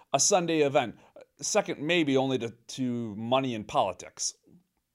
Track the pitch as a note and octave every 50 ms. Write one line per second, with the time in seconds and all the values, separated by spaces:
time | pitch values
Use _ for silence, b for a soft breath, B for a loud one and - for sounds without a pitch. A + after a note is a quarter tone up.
0 | b b - C#3 - - G3+ F#3 F3 E3 E3 D#3 D3 C#3 C3+ D3 B2+ A2 - b
1 | b b b - - _ _ - C#3+ - - G#3+ G3+ - D#3+ - C#3 D3+ F3 F3+
2 | E3 C#3 C3+ C3 C3 C3+ C3 B2+ A2+ A2+ - - _ - - - C3 B2+ A#2+ A#2+
3 | A#2 A2+ G2+ G2+ A2+ A#2 B2+ C3 C3+ C3 A#2+ A2 G2+ E2 - D3 A#2 G2 F2+ -
4 | - D2+ - - - - - _ _ _ - - _ _ _ _ _ _